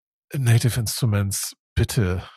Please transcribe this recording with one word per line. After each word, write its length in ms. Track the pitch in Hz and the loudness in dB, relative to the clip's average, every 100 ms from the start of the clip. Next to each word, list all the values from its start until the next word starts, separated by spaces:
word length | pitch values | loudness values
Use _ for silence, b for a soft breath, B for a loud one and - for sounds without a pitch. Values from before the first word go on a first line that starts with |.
| _ _ _ | _ _ _
Native 460 | 147 120 113 123 120 | -2 4 4 4 0
Instruments, 760 | 107 - 120 104 101 98 - - _ - | -4 -2 0 0 -2 -4 -8 -12 _ -2
bitte, 480 | 120 - 92 92 - | 0 0 0 -2 -6